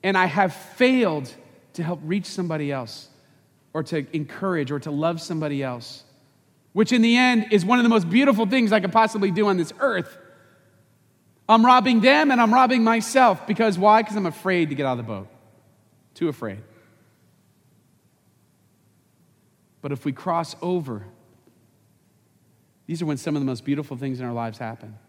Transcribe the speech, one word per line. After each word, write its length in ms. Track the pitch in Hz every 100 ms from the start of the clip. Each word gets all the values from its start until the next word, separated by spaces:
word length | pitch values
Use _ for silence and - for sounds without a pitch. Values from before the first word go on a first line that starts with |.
And 140 | 190 196
I 80 | 185
have 280 | 151 190
failed 800 | - - - 247 262 214 156 131 - - _ _
to 100 | -
help 180 | 165 170
reach 220 | 151 196 -
somebody 460 | - 175 156 143
else, 340 | 139 113 - - _ _ _ _ _ _
or 100 | 156
to 220 | 156 165 139 165
encourage, 540 | 143 - 190 175 131
or 100 | 143
to 120 | 156
love 300 | 143 165 170
somebody 420 | - 160 151 143
else, 400 | 135 123 117 - _ _ _ _ _ _ _
which 180 | 185 220
in 100 | 247
the 140 | 226 233
end 320 | 254 240 214
is 140 | 208 175
one 140 | 247
of 40 |
the 60 | 233
most 200 | 233 165
beautiful 360 | 214 277 214 220
things 280 | 254 226
I 80 | 214
could 100 | 190
possibly 400 | 220 220 220 214
do 160 | 175 208
on 80 | 185
this 160 | 160 -
earth. 380 | 277 196 - - - _ _ _ _ _ _ _ _ _ _ _ -
I'm 160 | 226 240
robbing 340 | 254 247 233
them 320 | 240 294 302
and 80 | 247
I'm 140 | 233
robbing 280 | 247 254 254
myself. 640 | 226 226 220 262 247 180 -
Because 320 | 208 226 180
why? 240 | 202 214
'Cause 120 | 220 208
I'm 100 | 180
afraid 440 | 143 185 180 156
to 60 | 143
get 100 | 139
out 80 |
of 40 | 123
the 40 |
boat. 240 | 117 101 101 _ _ _ _ _ _ _ _
Too 160 | - 170
afraid. 340 | 143 113 98 - _ _ _ _ _ _ _ _ _ _ _ _ _ _ _ _ _ _ _ _ _ _ _ _ _ _ _ _ _ _ _
But 100 | 143
if 140 | 117 147
we 80 |
cross 420 | 139 185 170 160 -
over, 460 | 175 180 139 107 98 _ _ _ _ _ _ _ _ _ _ _ _ _ _ _ _ _ -
these 160 | 160
are 40 | 165
when 120 | 143
some 180 | - 151
of 60 |
the 40 | -
most 200 | 117 139
beautiful 320 | 143 143 127
things 240 | 139 127
in 40 | 123
our 60 |
lives 280 | 117 117 110
happen. 380 | 117 113 113 107